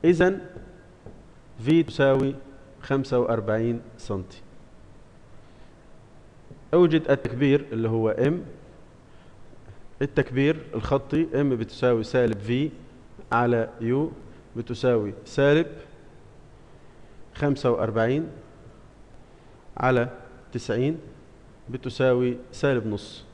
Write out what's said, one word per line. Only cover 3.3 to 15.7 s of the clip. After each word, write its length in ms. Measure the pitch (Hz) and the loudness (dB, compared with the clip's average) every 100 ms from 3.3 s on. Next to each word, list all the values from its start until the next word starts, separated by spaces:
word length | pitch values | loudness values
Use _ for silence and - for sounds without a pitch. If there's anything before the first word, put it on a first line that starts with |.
| 113 104 110 117 117 - - | 0 0 0 0 -2 -8 -16
سنتي. 440 | - 98 92 - - - - - - - - - - - - - - - - - - - - - - - - | -8 -6 -8 -16 -20 -20 -20 -20 -20 -20 -20 -20 -20 -20 -20 -20 -20 -20 -20 -20 -20 -20 -20 -20 -20 -20 0
أوجد 360 | 170 175 160 160 | 4 6 4 2
التكبير 560 | 135 - 120 139 139 139 | 0 0 0 4 4 2
اللي 160 | 113 113 | -2 0
هو 220 | 113 110 | 2 0
ام، 340 | - 135 175 - - - - - - - - - - - - - - - - | 2 2 0 -6 -18 -20 -20 -20 -20 -20 -20 -20 -20 -20 -20 -20 -20 -20 -6
التكبير 640 | 139 - 131 127 139 156 - | -2 0 0 2 2 0 -4
الخطي 680 | 113 104 139 - 156 160 135 | -8 -2 -2 0 -2 0 0
ام 160 | 143 123 | 0 0
بتساوي 480 | 110 - 127 117 | -4 -2 2 2
سالب 340 | 107 127 120 104 | 0 2 2 0
في 320 | 104 123 151 - - - - - - | -2 -2 -2 -6 -20 -20 -20 -20 -2
على 380 | 117 120 117 117 - | 0 2 2 0 -4
يو 300 | 113 131 160 - - - - 120 | -2 -2 -2 -8 -18 -20 -16 -12
بتساوي 580 | 113 120 127 117 104 - | -10 -2 2 2 0 -8
سالب 420 | - - 139 151 170 | -8 2 4 4 2